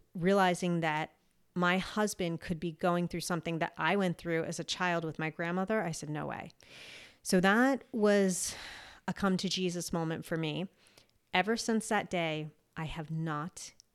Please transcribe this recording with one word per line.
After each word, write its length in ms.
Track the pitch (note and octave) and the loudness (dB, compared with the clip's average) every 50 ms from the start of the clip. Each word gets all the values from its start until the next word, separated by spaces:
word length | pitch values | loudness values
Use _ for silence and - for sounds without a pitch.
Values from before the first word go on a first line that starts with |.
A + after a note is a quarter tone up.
| _ _ - | _ _ -8
realizing 640 | F#3 E3 F#3+ G3+ G3+ F#3 F3+ F3 - F#3 F3 F3 E3+ | 0 2 4 6 6 6 4 4 2 0 0 0 2
that 320 | E3 D#3 D3+ D#3 D#3 - _ _ _ _ _ _ _ _ - | 0 0 0 0 -2 -6 _ _ _ _ _ _ _ _ -2
my 240 | F3+ F3 F3 F3+ F#3+ | 2 2 4 4 2
husband 640 | - - - G#3+ G#3+ G3+ - - F#3 E3+ E3 D#3+ | 0 -2 -2 0 0 0 0 -2 -2 -2 -2 -4
could 200 | - - F3 D#3 | -4 -6 -6 -4
be 120 | - E3+ | -4 -6
going 360 | D#3 - - F3+ F3 F3 F3 E3+ | -4 -2 0 2 2 2 0 -2
through 120 | - E3+ | -2 -4
something 380 | - - F3+ E3 - E3+ E3 D#3 | -4 -2 -4 -2 -2 -4 -2 -2
that 120 | E3 D#3+ - | -4 -4 -2
I 200 | - D#3 D#3+ G3 | 0 2 2 4
went 220 | G3+ F#3+ F3+ D#3+ - | 4 2 2 0 -2
through 260 | - E3+ E3 E3 D#3 | -2 -2 0 0 0
as 140 | E3 E3 - | -2 -4 -6
a 60 | E3 | -6
child 400 | - - - F3+ F3+ E3+ E3+ E3 | -6 -4 -2 0 0 0 0 -2
with 140 | D#3+ D3+ - | -4 -4 -2
my 120 | D#3+ D#3 | -4 -2
grandmother, 520 | - - E3+ E3+ F3 F#3 F#3+ F#3 A3 A3 | -2 -2 -4 -2 -2 -2 0 0 0 0
I 100 | E3+ E3+ | 0 -2
said, 180 | D#3 - - D3 | -4 -6 -6 -6
"No 160 | D3+ D3+ D3+ | -6 -6 -6
way." 240 | C#3 - - - - - _ - - - - - - - - - - - _ | -6 -6 -8 -10 -12 -16 _ -20 -20 -20 -20 -18 -18 -18 -20 -20 -20 -20 _
So 180 | - - G3 F#3 | -2 2 4 4
that 440 | F3 G3 G3+ A#3 B3+ C4+ C4+ A#3+ - - | 6 6 6 6 6 4 4 2 -2 -6
was 640 | - A3+ G#3 G#3 G3+ G3+ G3 F#3 F3+ - - - - - - - - - - - - - _ | 0 4 4 6 6 6 6 4 2 0 -2 -6 -6 -8 -12 -14 -14 -16 -18 -20 -20 -10 _
a 60 | - | -6
come 240 | F3 - G3+ F#3+ F#3+ | -4 0 2 2 2
to 120 | F3 - F3+ | 2 0 -2
Jesus 440 | - F#3 F#3 F3+ E3+ F3 E3 - | -2 0 0 -2 -2 -4 -4 -2
moment 320 | - E3+ E3 D#3+ E3 D#3+ D#3 | -2 -2 -2 -2 -2 -4 -4
for 120 | - F3 | -4 -4
me. 300 | D#3+ D#3+ D#3 D3 D#3 F#3 - - _ _ _ _ - - _ _ _ _ _ - | -2 -2 -2 -2 -4 -4 -6 -10 _ _ _ _ -20 -20 _ _ _ _ _ 0
Ever 220 | F3+ F#3 G#3+ A#3 | 2 2 2 0
since 320 | A3+ - - A3+ G#3+ - - | 0 0 0 0 0 0 0
that 220 | A3 G3+ - - | 0 -2 0 0
day, 380 | F#3+ F3 E3 D#3+ D#3 D#3 D3+ D3+ - _ _ _ _ | -2 0 0 0 -2 -4 -6 -8 -12 _ _ _ _
I 80 | - D#3+ | -8 -8
have 260 | C#3 C#3 E3+ D3+ D3 | -6 -6 -8 -8 -6
not 640 | D#3+ D#3+ D#3+ E3 D3+ D3 D3+ F#3 - - - - - - _ _ | -4 -4 -4 -2 -4 -4 -6 -8 -10 -12 -14 -14 -16 -20 _ _